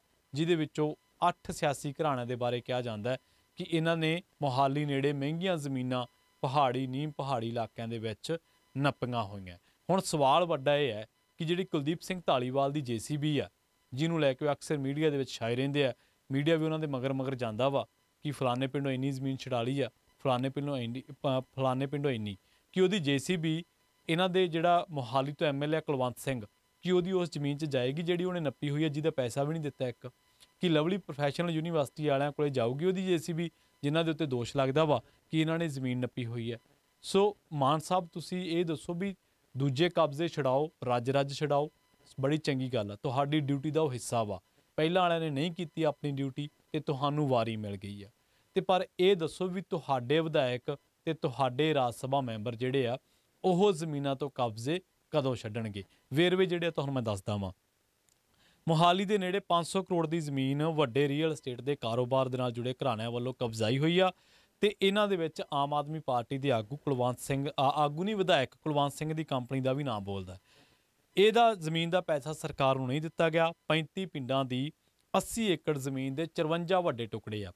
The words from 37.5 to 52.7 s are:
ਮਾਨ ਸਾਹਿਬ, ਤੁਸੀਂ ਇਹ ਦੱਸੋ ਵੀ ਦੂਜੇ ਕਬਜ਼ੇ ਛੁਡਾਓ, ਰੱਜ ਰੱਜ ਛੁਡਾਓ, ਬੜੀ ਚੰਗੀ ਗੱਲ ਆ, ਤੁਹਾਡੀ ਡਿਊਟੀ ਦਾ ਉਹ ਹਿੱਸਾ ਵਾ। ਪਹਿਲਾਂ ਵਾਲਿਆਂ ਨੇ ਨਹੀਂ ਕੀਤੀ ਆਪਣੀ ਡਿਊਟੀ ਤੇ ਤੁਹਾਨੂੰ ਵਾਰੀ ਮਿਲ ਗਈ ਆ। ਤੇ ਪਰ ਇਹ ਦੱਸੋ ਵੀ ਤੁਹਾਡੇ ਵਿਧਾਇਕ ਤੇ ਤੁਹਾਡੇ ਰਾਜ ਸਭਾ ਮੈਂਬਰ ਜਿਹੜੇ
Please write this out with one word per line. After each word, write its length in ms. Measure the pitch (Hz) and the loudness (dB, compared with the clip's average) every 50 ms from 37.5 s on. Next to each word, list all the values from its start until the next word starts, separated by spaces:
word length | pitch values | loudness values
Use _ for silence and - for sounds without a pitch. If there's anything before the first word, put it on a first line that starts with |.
| 156 | -2
ਮਾਨ 260 | 143 139 135 156 156 | 0 2 2 2 0
ਸਾਹਿਬ, 280 | - - 185 185 180 | 0 0 0 -2 -2
ਤੁਸੀਂ 440 | 170 - 180 147 - 180 180 185 160 | -4 -8 -12 -10 -6 -6 -6 -4 -2
ਇਹ 140 | 165 175 180 | 0 0 0
ਦੱਸੋ 280 | 165 156 - - - 175 | 0 -2 -4 -6 -6 -6
ਵੀ 220 | 170 196 202 185 - _ _ _ _ _ _ - | -4 -4 -6 -6 -10 _ _ _ _ _ _ -4
ਦੂਜੇ 320 | 127 139 143 127 139 175 170 | -2 0 0 2 2 2 2
ਕਬਜ਼ੇ 380 | - 175 160 143 139 143 170 | 4 2 2 2 2 -2 -4
ਛੁਡਾਓ, 440 | 165 - 151 131 131 127 139 156 165 - _ - | -2 -2 -2 0 2 2 2 0 -2 -6 _ -2
ਰੱਜ 280 | 123 123 123 117 135 | 0 0 0 0 2
ਰੱਜ 220 | 131 139 139 139 139 | 0 0 0 -2 -2
ਛੁਡਾਓ, 380 | - 156 143 143 143 151 156 - _ _ _ _ _ _ - - - | -4 -2 0 0 0 0 -2 -6 _ _ _ _ _ _ -14 -6 -2
ਬੜੀ 180 | 131 139 156 | 0 0 0
ਚੰਗੀ 320 | 151 - 151 139 131 131 127 | 0 0 0 -2 0 -2 -2
ਗੱਲ 220 | 123 113 104 101 | -2 -2 -2 -4
ਆ, 40 | 101 | -6
ਤੁਹਾਡੀ 440 | - - 143 120 139 143 143 151 156 | -6 -6 -2 0 0 0 2 2 0
ਡਿਊਟੀ 320 | 139 135 143 139 147 156 | 2 0 0 -2 -2 -2
ਦਾ 100 | 143 160 | 0 0
ਉਹ 120 | 160 139 127 | 0 0 -2
ਹਿੱਸਾ 300 | 120 - - 123 117 110 | -6 -4 -2 0 0 0
ਵਾ। 180 | 104 95 87 - _ _ _ _ _ _ | -2 -4 -8 -10 _ _ _ _ _ _
ਪਹਿਲਾਂ 260 | - 156 165 180 185 | 0 0 2 2 2
ਵਾਲਿਆਂ 180 | 180 170 165 165 | 2 2 2 0
ਨੇ 100 | 160 156 | 0 -2
ਨਹੀਂ 220 | 143 135 160 180 | -2 -2 -2 -2
ਕੀਤੀ 320 | 165 - 175 151 - 160 160 | -4 -6 -8 -6 -2 0 0
ਆਪਣੀ 280 | 147 143 - - 147 | 0 0 -2 -4 -4
ਡਿਊਟੀ 380 | 139 135 139 135 131 147 147 147 - _ _ _ | -2 -2 -4 -4 -6 -8 -10 -10 -12 _ _ _
ਤੇ 80 | - 156 | -6 -4
ਤੁਹਾਨੂੰ 500 | - - 143 127 147 143 147 151 151 135 | -2 -4 -2 -2 -2 0 0 0 2 2
ਵਾਰੀ 260 | 131 117 113 113 110 | 2 2 2 0 -2
ਮਿਲ 200 | 107 107 101 101 | -4 -6 -8 -8
ਗਈ 260 | 95 104 101 101 101 98 | -8 -10 -12 -12 -12 -16
ਆ। 60 | - _ _ _ _ _ _ _ _ - | -18 _ _ _ _ _ _ _ _ -4
ਤੇ 80 | 190 | -2
ਪਰ 260 | 185 - 185 185 185 - _ - | 0 2 2 0 0 -2 _ 4
ਇਹ 160 | 185 190 202 | 4 4 4
ਦੱਸੋ 320 | 165 160 147 - - 185 | 4 2 -2 -4 -4 -4
ਵੀ 140 | 190 180 196 | -4 -4 -6
ਤੁਹਾਡੇ 580 | 175 - 185 156 - - 135 127 120 120 147 165 | -4 -4 -6 -4 -2 0 -2 0 0 2 2 2
ਵਿਧਾਇਕ 580 | 160 160 151 151 131 123 123 123 - 151 143 - _ _ _ _ _ | 2 2 2 2 2 2 -2 -4 -4 -6 -8 -8 _ _ _ _ _
ਤੇ 80 | 160 156 | -4 -2
ਤੁਹਾਡੇ 600 | - - 143 120 - 135 127 123 135 156 160 156 | -2 -4 -4 0 0 0 2 2 2 2 2 4
ਰਾਜ 200 | 139 123 120 117 | 2 2 0 -2
ਸਭਾ 280 | - - 127 143 143 | -4 -2 0 0 0
ਮੈਂਬਰ 340 | 131 117 113 107 104 123 117 | 0 -2 -4 -6 -6 -6 -4
ਜਿਹੜੇ 320 | 110 127 127 | -2 -2 0